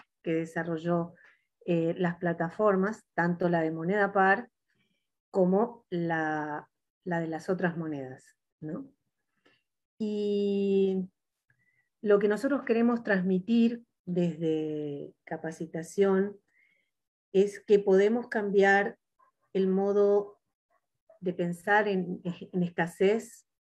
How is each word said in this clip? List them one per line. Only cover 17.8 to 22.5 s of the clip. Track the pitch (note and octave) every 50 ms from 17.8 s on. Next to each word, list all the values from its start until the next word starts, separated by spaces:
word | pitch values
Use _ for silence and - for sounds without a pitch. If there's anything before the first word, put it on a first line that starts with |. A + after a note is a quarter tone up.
| G3+ G3 F#3+ F#3+ G3+ G#3+ A#3 B3 A#3+
cambiar | - - A3 G#3 G3+ G3 G3+ G3 G3 G3 G3 G3+ A#3 - _ _ _ _ _ _ _ _ _ _ _ -
el | F#3+ F#3+
modo | F#3+ F#3 F#3+ G3 G3+ G3+ G3+ G3+ G3+ G3+ G3+ G3+ G3+ - _ _ _ _ _ _ _ _ _ _ _ _ _ _ - - _
de | F#3 F#3 E3+
pensar | F#3+ F3 F3 F3 E3+ - G#3 G3+ G#3+ G#3
en, | G#3 G3 F#3 F3+ F3 F3+ - -
en | F3+ F3 - - -